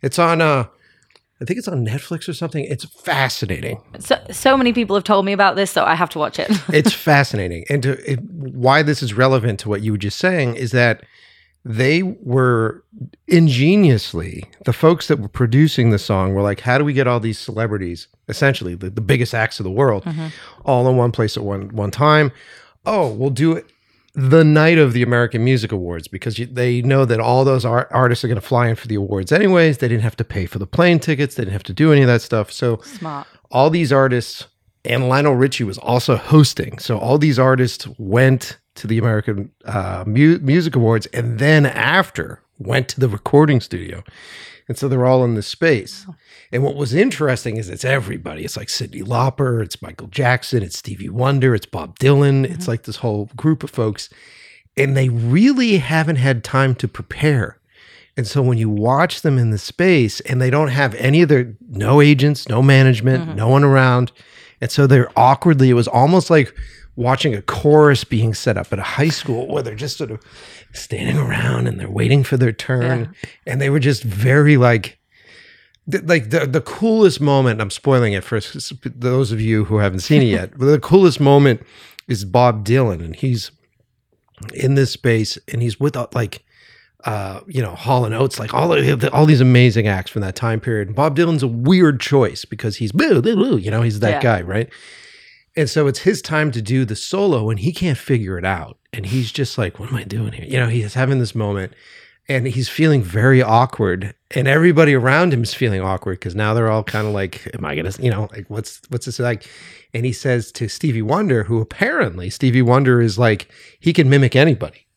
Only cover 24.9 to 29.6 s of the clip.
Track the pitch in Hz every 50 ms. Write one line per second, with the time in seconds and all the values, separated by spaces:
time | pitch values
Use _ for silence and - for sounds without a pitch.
24.9 | 113 120 120 117 120 120 120 117 - 113 113 127 131 120 110 98 110 98 90 87
25.9 | 87 82 80 - - 95 - 120 104 - 120 120 123 123 123 123 123 123 120 135
26.9 | 135 135 135 117 120 110 117 117 120 127 135 135 131 127 - 120 117 104 - -
27.9 | - 123 131 123 120 - - 117 120 127 - - 131 120 120 117 113 - - 117
28.9 | 107 104 101 92 104 95 95 92 151 170 208 196 190 175